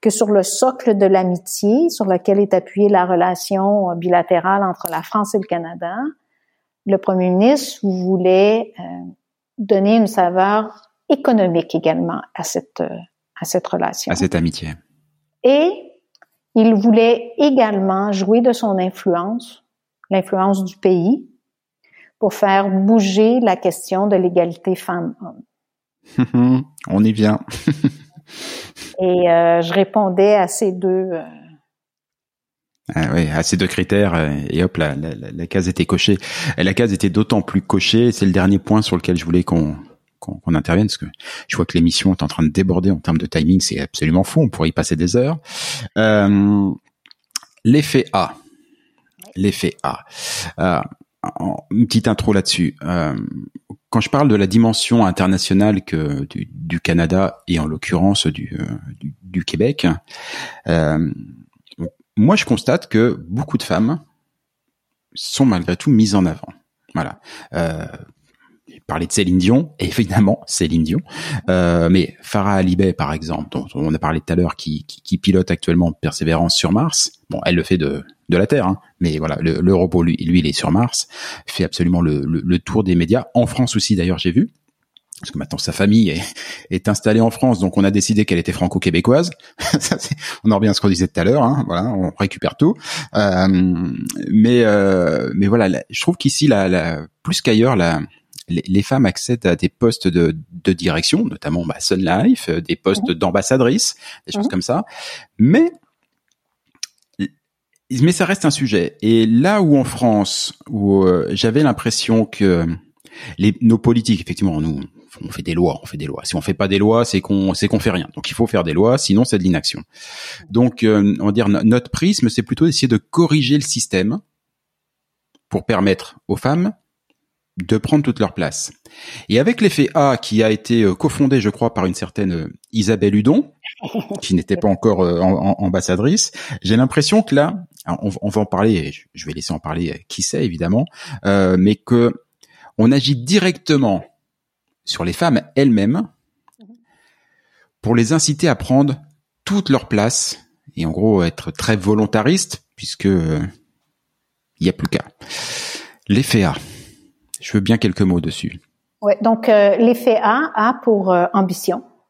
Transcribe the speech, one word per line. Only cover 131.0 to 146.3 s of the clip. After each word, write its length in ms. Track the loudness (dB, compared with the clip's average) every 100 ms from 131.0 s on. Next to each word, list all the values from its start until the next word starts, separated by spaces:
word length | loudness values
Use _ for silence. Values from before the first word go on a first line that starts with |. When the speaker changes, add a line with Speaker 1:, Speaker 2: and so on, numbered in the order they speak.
| -2 0 2 2
Speaker 2:
je 80 | 0
crois, 240 | 0 -2
par 140 | 0 -4
une 80 |
certaine, 380 | -4 -8 -4 -4
euh, 160 | -4 -6 -12 _
Isabelle 420 | -2 0 2 2
Hudon, 400 | 4 4 2 0 _ -20 -16
Speaker 1:
<laughs> 400 | -8 -8 -8 -10
Speaker 2:
qui 140 | -2
n'était 240 | -2 -2 -2
pas 100 | 0
encore, 340 | 2 0 2
euh, 160 | 0 2
en, 120 | 0
en, 320 | 0 0 -2
ambassadrice, 680 | -2 -2 -2 0 0 0 -2 -8 -14 -8
j'ai 160 | 0 2
l'impression 460 | 2 0 2 0
que 120 | 2
là, 300 | 2 0 -2 -12 _ -8
on, 240 | -6 -4 -4
on 80 | -4
va 140 | -2
en 20 |
parler, 300 | -2 2 2
et 180 | 2 -2
je, 140 | -10 _
je 100 | -16
vais 80 | -12
laisser 220 | -12 -8
en 60 | -8
parler, 320 | -6 -6 -6
euh, 60 | -8 _
qui 120 | -8
sait, 240 | -6 -2
évidemment, 400 | -4 -2 -2 0 -2 -8 -18 -6
euh, 320 | 0 2 4 4
mais 180 | 2 2
que 360 | 2 2 2 0 _ _ _ _ -16 2
on 160 | 4
agit 240 | 4 2 -2
directement 880 | 0 2 2 -2 0 2 2 -2 -6 _ _ _ _ _ _ _
sur 200 | -12 -6
les 100 | -6
femmes 260 | -2 0 0 -2 0
elles-mêmes 520 | 2 4 2 -2 -4 _ _